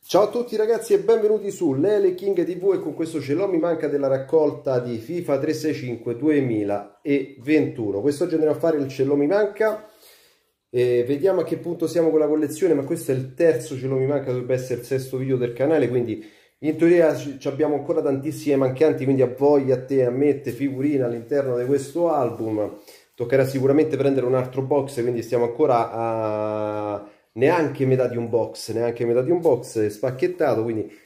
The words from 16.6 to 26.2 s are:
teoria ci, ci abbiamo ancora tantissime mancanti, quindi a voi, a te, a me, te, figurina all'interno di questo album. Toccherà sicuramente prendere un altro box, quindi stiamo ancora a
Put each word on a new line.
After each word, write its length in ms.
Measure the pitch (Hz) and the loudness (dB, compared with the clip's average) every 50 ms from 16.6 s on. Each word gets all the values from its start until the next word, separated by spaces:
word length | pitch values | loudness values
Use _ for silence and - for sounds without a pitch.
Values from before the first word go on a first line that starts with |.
| - 151 151 | -4 -4 0
teoria 360 | 131 165 170 175 175 165 156 143 | 2 4 6 6 6 6 4 2
ci, 240 | 131 131 143 135 | 0 -6 -10 -12
ci 120 | - - 147 | -6 -6 -6
abbiamo 260 | 127 135 151 151 147 | -2 0 0 0 0
ancora 260 | 139 - - 165 156 | -2 -2 -2 -2 0
tantissime 540 | 143 147 135 135 135 156 139 - - 147 139 | 0 0 -2 -2 -4 -6 -8 -4 -2 0 2
mancanti, 480 | 135 135 127 127 - 156 156 135 135 135 | 2 2 2 2 4 4 4 4 2 2
quindi 200 | 131 135 131 127 | 2 4 4 4
a 120 | 120 - | 2 2
voi, 360 | - 139 143 147 143 135 127 131 | 2 4 4 6 4 4 2 0
a 100 | 123 127 | 0 0
te, 220 | - 135 135 127 | -2 2 2 2
a 40 | 120 | 2
me, 300 | 120 131 143 147 131 135 | 2 2 2 2 2 0
te, 120 | - 127 | -2 -8
figurina 560 | 110 - 139 139 123 127 135 151 147 135 127 | -6 -4 -4 -4 -2 -2 -2 0 0 0 0
all'interno 500 | 120 120 117 110 - 147 143 131 131 123 | 0 -2 -6 -6 -2 -2 0 0 0 0
di 80 | 120 123 | -2 0
questo 440 | 131 143 135 135 - - 170 175 170 | 2 0 0 0 -2 -2 0 0 2
album. 680 | 156 143 127 113 110 - 113 113 107 107 104 95 - - - - - - _ _ _ | 2 2 0 0 -2 -4 -4 -4 -2 -2 -2 -4 -6 -12 -20 -20 -20 -20 _ _ _
Toccherà 320 | _ 120 117 135 135 131 | _ -4 0 2 2 2
sicuramente 520 | 131 - 135 127 135 139 156 156 - - | 2 0 0 2 4 4 4 4 2 0
prendere 280 | 131 135 139 135 135 123 | 0 0 2 2 2 0
un 100 | 123 131 | 2 0
altro 260 | 131 123 - - 135 | 0 0 -2 -4 -6
box, 400 | 131 131 147 143 135 131 - 123 | -2 0 0 0 0 -2 -4 -4
quindi 200 | 117 123 117 117 | -2 -2 -2 -4
stiamo 220 | 110 - 127 120 120 | -4 -2 0 0 0
ancora 480 | 117 117 - 156 143 123 117 113 110 | 0 0 0 2 4 4 2 2 0
a 1160 | - 113 113 113 113 110 | -4 -4 -4 -2 -2 -2